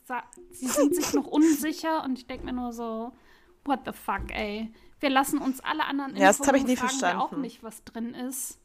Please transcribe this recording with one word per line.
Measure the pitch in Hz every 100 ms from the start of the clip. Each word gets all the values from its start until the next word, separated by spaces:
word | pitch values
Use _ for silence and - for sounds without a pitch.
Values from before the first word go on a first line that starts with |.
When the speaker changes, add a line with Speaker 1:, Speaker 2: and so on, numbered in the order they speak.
| -
Speaker 1:
sa-, | 247 - - -
sie | - 254
sind | 285 294 349
sich | 294
noch | 285 -
unsicher | 294 320 294 302 - 320 320
und | 269 247
ich | -
denk | 254
mir | -
nur | 247 247
so, | 233 233 220 233 - _ - _ _ -
what | 262 -
the |
fuck, | - - 196 -
ey. | - 214 208 226 - - -
Wir | 294
lassen | 262 277 294
uns | 269 262
alle | - 311 -
anderen | 277 277 202
Speaker 2:
Ja, | 190
das | 208
hab | 277 269
ich |
Speaker 1:
Impfungen, | 247
Speaker 2:
nie | 254
Speaker 1:
fragen | 247 262
wir | 180
auch | 175 285
Speaker 2:
verstanden. | -
Speaker 1:
nicht, | 240 -
was | 226 -
drin | - 233 233
ist. | 240 254 262 - -